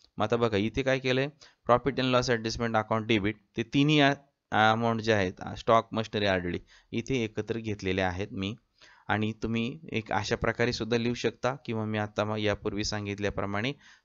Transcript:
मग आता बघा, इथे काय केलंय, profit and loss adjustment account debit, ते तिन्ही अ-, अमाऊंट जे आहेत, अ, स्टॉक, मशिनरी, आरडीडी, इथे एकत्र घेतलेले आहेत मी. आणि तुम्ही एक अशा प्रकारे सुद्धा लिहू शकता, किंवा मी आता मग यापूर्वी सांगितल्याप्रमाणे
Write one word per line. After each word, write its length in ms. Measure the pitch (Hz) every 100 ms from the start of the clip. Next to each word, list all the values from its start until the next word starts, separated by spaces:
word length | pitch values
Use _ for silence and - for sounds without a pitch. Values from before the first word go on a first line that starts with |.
| _ -
मग 80 |
आता 120 | 107 117
बघा, 200 | 117 104
इथे 260 | 110 131
काय 160 | 131 131
केलंय, 280 | 131 127 139 - - _ -
profit 280 | 120 143 123
and 140 | 127
loss 180 | 127 123 117
adjustment 380 | 113 113 117
account 340 | 113 107 110 110
debit, 240 | 110 101 - _ -
ते 60 |
तिन्ही 380 | 117 143 143 151
अ-, 120 | 139 139 _ _ -
अमाऊंट 500 | 101 110 113 117 113
जे 120 | 110
आहेत, 200 | 107 92 -
अ, 160 | - -
स्टॉक, 320 | - 113 -
मशिनरी, 340 | 110 110 107 101
आरडीडी, 320 | 92 87 82 - - -
इथे 240 | - - 135
एकत्र 420 | 110 - 104 113
घेतलेले 440 | 113 104 95 92
आहेत 260 | 92 90 -
मी. 220 | 90 95 120 _ _ - _ -
आणि 240 | 104 107 110
तुम्ही 380 | 113 117 117 156 160
एक 200 | 110 110
अशा 240 | 104 107 117
प्रकारे 360 | 113 - 117
सुद्धा 240 | 120 110 117
लिहू 180 | 120
शकता, 400 | 120 117 - 123
किंवा 300 | 139 - 110
मी 140 | 107 107
आता 260 | 104 -
मग 140 | 104 107
यापूर्वी 460 | 104 101 107 101
सांगितल्याप्रमाणे 880 | 104 107 101 101 101 98 101 101 123 143 - -